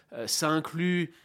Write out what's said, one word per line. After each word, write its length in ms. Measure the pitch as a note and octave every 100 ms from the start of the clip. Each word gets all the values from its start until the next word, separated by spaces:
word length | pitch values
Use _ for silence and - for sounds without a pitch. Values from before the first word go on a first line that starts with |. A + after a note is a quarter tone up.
| -
euh, 160 | A#2 A2
ça 200 | - D#3
inclut 640 | D#3 D#3 E3 F3+ F3 D#3+ -